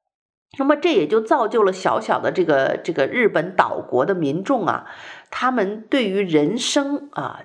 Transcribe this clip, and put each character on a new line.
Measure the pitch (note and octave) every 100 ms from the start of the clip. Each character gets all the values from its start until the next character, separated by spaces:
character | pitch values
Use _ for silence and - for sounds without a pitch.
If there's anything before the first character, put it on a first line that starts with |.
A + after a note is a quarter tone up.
| _ _ _ _ _ -
那 |
么 | C#4 D4
这 | E4+
也 | B3 D3+
就 | A3
造 | A3 D4+ G#3+
就 | A#3+
了 | G3
小 | F#3+ F3 A2+
小 | A3 G#3+
的 | C#3
这 | E3+
个， | E3 C#3 C3+ -
这 | -
个 | D#3+ C3+
日 | A#3+ A3
本 | D#3+ E3+ -
岛 | A#2+ -
国 | - B2 D3
的 |
民 | F#3 C#3+ D#3
众 | G3 C4 D#3+
啊， | - - - - - -
他 | - B3+
们 | B3 F#3+ A3 A3
对 | C#4 G#3
于 | F#3+
人 | F#3+ D3+ D3 A#3
生 | - D4 C#4 C#4+ C#4+
啊， | - C3 -